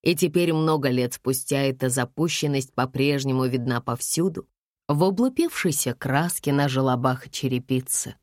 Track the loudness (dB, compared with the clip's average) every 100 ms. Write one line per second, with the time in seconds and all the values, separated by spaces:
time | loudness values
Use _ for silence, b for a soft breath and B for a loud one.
0 | 0 2 2 2 2 2 2 2 2 0
1 | 0 -2 -4 -4 -2 0 0 0 -2 0
2 | -4 -2 -2 0 0 0 -2 -2 -2 2
3 | 2 2 0 0 0 0 -2 -2 -2 -6
4 | -4 -2 -2 -2 -14 _ _ _ -2 2
5 | 2 4 0 2 -2 0 -2 0 -4 -4
6 | 0 0 0 -2 0 2 2 2 2 2
7 | 2 0 -6 -6 -2 -2 -2 -4 -2 -6
8 | -6 -12